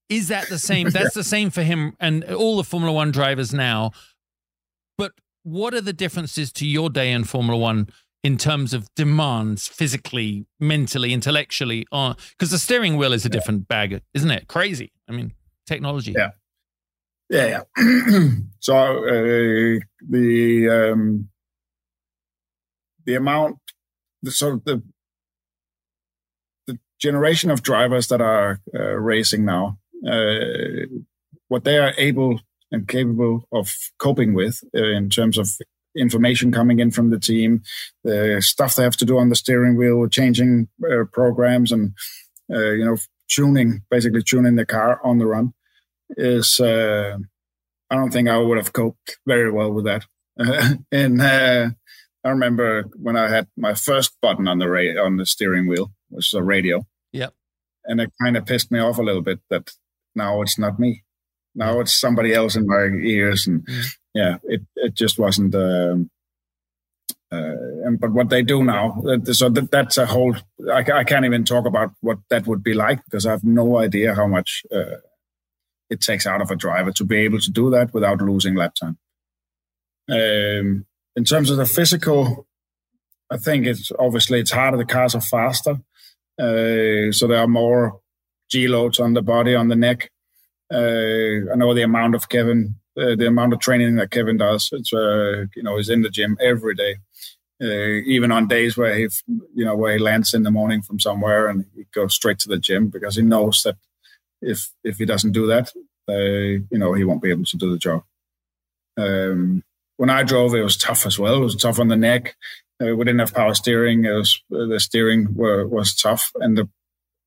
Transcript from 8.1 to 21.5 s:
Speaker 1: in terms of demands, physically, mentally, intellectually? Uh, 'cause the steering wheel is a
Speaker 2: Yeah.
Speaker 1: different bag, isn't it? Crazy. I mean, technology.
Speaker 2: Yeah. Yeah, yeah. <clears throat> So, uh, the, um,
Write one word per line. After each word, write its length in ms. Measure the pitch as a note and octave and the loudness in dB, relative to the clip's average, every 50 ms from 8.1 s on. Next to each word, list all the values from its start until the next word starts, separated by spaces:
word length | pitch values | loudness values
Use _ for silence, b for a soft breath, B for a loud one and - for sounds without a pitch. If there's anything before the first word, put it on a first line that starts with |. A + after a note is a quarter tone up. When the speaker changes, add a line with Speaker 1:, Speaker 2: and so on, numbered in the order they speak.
| _ _ - | _ _ -2
Speaker 1:
in 140 | C#3 C3+ - | -2 -2 0
terms 340 | - D3+ D3+ C#3+ C3+ A#2+ C3 | 0 0 0 -2 -2 -4 -4
of 140 | A#2 G2+ - - | -6 -8 -8 -4
demands, 720 | - D3+ D3 D3+ D#3 D3+ C#3 A#2+ A2+ G#2+ G#2+ G#2+ G2+ - | -2 0 2 2 2 2 0 0 -2 -2 -4 -4 -6 -8
physically, 800 | - - - E3 C3+ B2+ - - - C3 B2 A2 G#2+ G2+ G#2 - _ _ - | -10 -6 -6 -4 -4 -4 -6 -10 -8 -6 -6 -4 -4 -6 -8 -10 _ _ -4
mentally, 540 | D3+ D3+ D#3 D3+ C3 - - C3 B2 B2 B2+ | -2 -2 0 0 -2 -2 -4 -4 -2 -2 -2
intellectually? 720 | A#2+ - C#3 D3+ D3 C#3+ - - - C3+ A#2 A#2 A2+ - - | -2 -2 -2 -2 -2 -2 -4 -6 -6 -6 -4 -6 -6 -8 -6
Uh, 240 | - C#3 C3+ B2 B2 B B B B B | -6 -4 -4 -4 -6 B B B B B
'cause 100 | F#3 D3+ | -4 -2
the 80 | F#3 | -2
steering 400 | D3+ - - B3 B3 A3 E3+ D3+ | -2 -2 0 0 0 0 0 0
wheel 160 | C#3+ C#3 C3 B2 | 0 0 0 0
is 120 | A2+ G2 | 0 -2
a 40 | B2 | -2
Speaker 2:
Yeah. 40 | G2+ | -4
Speaker 1:
different 340 | A2 - - G#2+ G2 F#2 | -4 -4 -2 -4 -4 -4
bag, 340 | - A#2 G#2+ G#2 F#2+ G2 G2 - _ - | -4 -2 -2 -2 -4 -6 -8 -12 _ -6
isn't 160 | C#3 D3+ E3 | -2 -2 -2
it? 160 | A#2+ F#2 - | -2 -4 -6
Crazy. 440 | - - E3+ F#3+ G3+ F3 B2 B2 - _ _ _ | -6 -4 -4 -4 -4 -4 -8 -12 -16 _ _ _
I 40 | - | -12
mean, 220 | A#2+ A#2+ A#2+ A2 - _ _ _ _ _ - | -10 -10 -10 -10 -12 _ _ _ _ _ -10
technology. 460 | - D#3+ C#3+ C#3+ C#3+ C#3+ C#3 A2 A2 - | -10 -8 -6 -6 -6 -6 -6 -6 -4 -2
Speaker 2:
Yeah. 140 | A2 G2+ G2+ - _ _ _ _ _ _ _ _ _ _ _ _ _ _ _ _ _ _ - | -2 -2 -4 -6 _ _ _ _ _ _ _ _ _ _ _ _ _ _ _ _ _ _ -2
Yeah, 340 | - C#3 B2+ A2+ G2+ - - _ - | 0 0 0 0 -2 -6 -10 _ -2
yeah. 520 | C4 A#3 A#3 B3+ B3 - A#3+ G3+ F#3+ D#3+ C3+ A#2 | 2 4 4 4 4 4 4 4 6 4 4 2
<clears throat> 40 | G2+ - - - - | 0 -4 -8 -12 -8
So, 160 | - C3+ C3+ | -2 2 4
uh, 1040 | C3+ C3 C3 C3+ A#2+ A2 B2 A#2+ A2+ A2+ A#2 A#2 A#2 A#2 A2+ A2 A2 A2+ A2+ A2+ A2 - _ _ _ - - | 4 4 2 0 -2 -2 0 0 0 2 2 2 2 2 2 2 2 2 2 0 -2 -4 _ _ _ -8 -2
the, 600 | B2 B2 A#2+ A#2+ A#2 A#2 A#2 A#2 A#2 A#2 A2+ A2+ A2+ A2+ A2 A2 A2 | 0 2 2 4 4 2 2 2 2 4 4 4 4 2 2 2 2
um, 340 | A2 G#2+ G#2+ G#2+ G#2 G#2 G2+ _ _ _ _ | 0 0 0 -2 -2 -6 -10 _ _ _ _